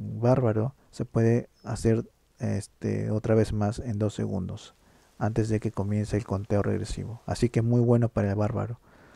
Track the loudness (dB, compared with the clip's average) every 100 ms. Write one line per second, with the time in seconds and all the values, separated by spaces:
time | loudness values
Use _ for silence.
0 | -8 0 2 4 4 2 -2 -6 _ -10
1 | -4 2 4 2 0 _ -10 -2 2 2
2 | 0 _ _ -8 -4 -4 -6 _ -4 -2
3 | -2 -2 2 4 4 2 -2 -2 -6 -2
4 | -2 -2 -4 -4 -6 -8 -14 _ _ _
5 | _ -6 -2 0 0 0 -2 -4 -2 -2
6 | 0 -2 -2 -4 0 0 0 -2 -4 -6
7 | -8 -10 -8 -2 0 2 2 4 4 4
8 | 2 0 0 0 0 -2 -6 -8 _ -20
9 | -20